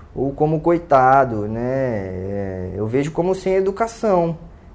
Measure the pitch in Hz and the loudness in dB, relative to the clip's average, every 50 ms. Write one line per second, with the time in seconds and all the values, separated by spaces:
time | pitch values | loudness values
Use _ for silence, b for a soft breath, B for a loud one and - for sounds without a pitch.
0 | B B - - 131 139 143 - 151 160 160 156 - 170 175 170 170 - 139 131 | B B -6 -4 -4 -4 0 0 0 0 0 0 2 2 0 0 2 4 4 6
1 | 131 131 135 139 131 123 113 104 104 107 110 117 120 127 135 135 131 123 113 101 | 6 6 6 6 4 2 0 -4 -4 -4 -4 -4 -2 -2 -2 -2 -2 -2 -2 -4
2 | 95 92 92 92 95 98 101 101 98 95 92 92 90 90 90 101 107 110 123 143 | -4 -6 -6 -6 -6 -6 -4 -4 -6 -6 -6 -6 -8 -6 -6 -6 -4 -2 0 -2
3 | 143 156 - 170 170 185 185 190 - 190 190 190 190 196 196 - 226 226 - - | -2 -2 -2 -2 -2 0 -2 -2 -2 0 0 2 0 0 -2 -2 -4 -4 -4 -4
4 | 226 214 185 175 170 170 160 - - B B B B B | 0 2 2 2 2 0 -2 -6 -12 B B B B B